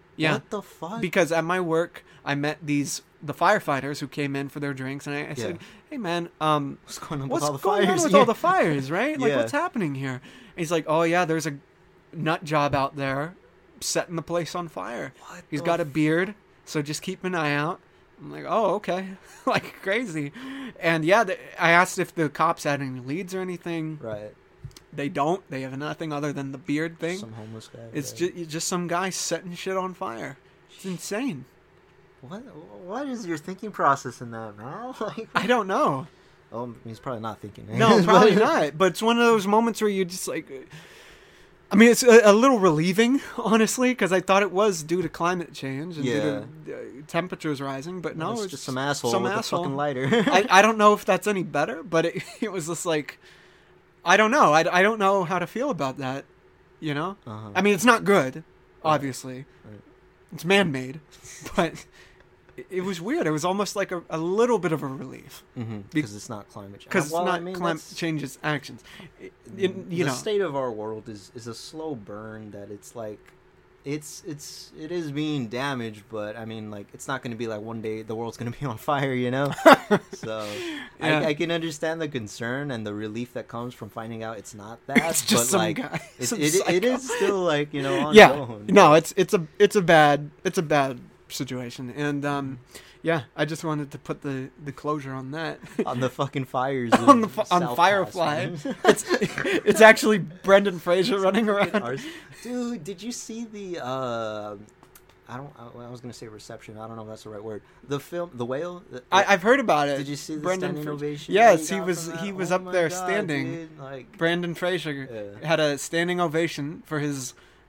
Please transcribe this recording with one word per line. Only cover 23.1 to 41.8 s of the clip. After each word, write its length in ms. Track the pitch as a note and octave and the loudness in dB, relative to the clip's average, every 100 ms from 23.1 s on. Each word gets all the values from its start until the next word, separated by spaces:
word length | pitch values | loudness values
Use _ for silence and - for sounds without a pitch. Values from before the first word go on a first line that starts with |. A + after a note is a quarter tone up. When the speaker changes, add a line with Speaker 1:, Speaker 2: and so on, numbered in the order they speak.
| D#3 F3+ | -8 -6
Speaker 1:
or 60 | F#3+ | -8
anything. 560 | F#3 F3 F3 E3 D#3 D3+ | -8 -8 -8 -6 -6 -8
Speaker 2:
Right. 320 | A#2 G#2+ G#2 - _ _ - - - | -8 -10 -12 -18 _ _ -20 -20 -16
Speaker 1:
They 200 | C#3+ C#3+ | -8 -6
don't. 320 | C#3+ D3 - - | -2 0 -2 -4
They 100 | C3 | -8
have 140 | C3 C3+ | -8 -8
nothing 380 | D3+ D#3 D#3+ | -8 -8 -6
other 180 | D3 D3 | -4 -4
than 200 | C#3 C#3 | -6 -8
the 40 | C3+ | -10
beard 420 | - D3 E3 E3 | -4 -4 -4 -6
thing. 200 | E3 F#3 | -6 -6
Speaker 2:
Some 140 | A2+ | -10
homeless 360 | A2 A2 A2+ - | -14 -14 -14 -16
guy, 120 | A#2+ A#2 | -18 -10
Speaker 1:
It's 200 | D3 C3+ A2 | -8 -8 -4
Speaker 2:
right. 120 | F3 | -4
Speaker 1:
ju-, 120 | F3+ D#3+ | -4 -10
just 200 | D#3 - | -6 -4
some 200 | F3+ F3 | -4 -2
guy 220 | E3+ F#3+ | -2 -2
setting 420 | E3+ - E3 F3+ | -4 -4 -6 -6
shit 220 | F3 F#3+ F#3+ | -10 -6 -4
on 160 | F#3 | -6
fire. 460 | F3+ G3 A3+ C#3+ C3+ _ _ _ | -6 -8 -8 -12 -14 _ _ _
It's 120 | - F#3+ | -14 -10
insane. 580 | E3+ - G3+ C4+ C#3+ C3 _ _ _ _ - _ _ | -8 -6 -4 -4 -6 -12 _ _ _ _ -20 _ _
Speaker 2:
What, 160 | C3 G3 C4+ E3 F3+ G#3 F3+ | -16 -16 -16 -20 -20 -18 -10
what 200 | A3+ C#4+ | -8 -6
is 200 | A#3 F3+ | -6 -6
your 100 | D#3 | -6
thinking 340 | F#3 F#3 G#3+ | -8 -10 -10
process 520 | F#3 D#3+ C3+ C3 - | 2 2 2 -2 -10
in 80 | A#2+ | -12
that, 260 | A2+ A2 G#2 | -10 -12 -12
man? 380 | A#2+ F#3 B3 C4 | -14 -12 -12 -8
<laughs> 40 | |
Like, 280 | G#3+ D3 A3 | -8 -8 -6
Speaker 1:
I 120 | - G3 | -4 0
don't 200 | B3 F#3+ | 0 0
know. 400 | G#3+ C#4 C3+ E3 - _ _ _ | 0 0 0 -6 -16 _ _ _
Speaker 2:
Oh, 240 | A2+ B2 A#2 | -10 -10 -12
he's 160 | A2+ A2 | -14 -12
probably 200 | C#3 A#2 | -8 -8
not 200 | A2 G2+ | -8 -10
thinking. 260 | G#2 - A2 | -14 -16 -8
<laughs> 40 | - | 4
Speaker 1:
No, 220 | A3 A3 | 6 8
Speaker 2:
But 60 | E3+ | 8
Speaker 1:
probably 300 | F#3+ A3 F#3+ | 8 8 8
not. 420 | B3 D#4 D3+ D3+ | 4 4 0 2
But 140 | F#3 | 2
it's 100 | F3+ | 2
one 160 | A3 A#3 | 2 4
of 60 | A#3 | 6
those 200 | A3+ F#3+ | 4 4
moments 360 | G#3+ A#3 G#3+ | 4 4 2
where 80 | G#3+ | 0
you 160 | G3 F3+ | 0 -2
just, 200 | F#3 - | -4 -8
like, 220 | D3+ - C3+ - D#3 - - - - - - - _ _ | -8 -8 -14 -16 -20 -20 -20 -20 -20 -20 -20 -20 _ _
I 60 | |
mean, 140 | G3+ | 8